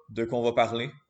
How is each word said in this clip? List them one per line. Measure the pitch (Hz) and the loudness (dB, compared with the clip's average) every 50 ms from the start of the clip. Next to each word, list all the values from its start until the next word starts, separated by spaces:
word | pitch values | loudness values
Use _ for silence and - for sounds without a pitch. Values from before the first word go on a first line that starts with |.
| - - | -20 -10
de | 110 110 117 | -4 -4 -4
quoi | 117 127 120 | -2 -2 0
on | 117 | 0
va | 120 101 | 2 4
parler. | 123 117 107 117 117 120 143 - 147 _ | 4 2 2 2 -2 -4 -6 -8 -14 _